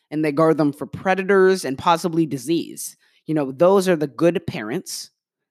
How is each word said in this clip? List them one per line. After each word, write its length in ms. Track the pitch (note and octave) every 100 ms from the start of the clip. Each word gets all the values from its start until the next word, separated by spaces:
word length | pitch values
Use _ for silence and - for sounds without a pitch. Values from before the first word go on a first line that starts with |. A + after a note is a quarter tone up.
| _
and 160 | D3+ D#3
they 60 |
guard 260 | C#3+ D#3+ D#3
them 160 | D3
for 140 | - C3
predators 760 | - F#3+ F#3 F#3+ G3 F#3 F#3+
and 140 | C3 C3+
possibly 480 | F3+ E3+ F3+ D#3+ D#3
disease. 720 | C#3 B2 E3+ - - - - _ _ -
You 80 | D#3
know, 160 | C3
those 360 | C3 F3 G3 F#3
are 80 | E3
the 120 | D3
good 340 | A#2+ E3+ F3 -
parents 640 | E3 A2 C3 - - - _ _ _ _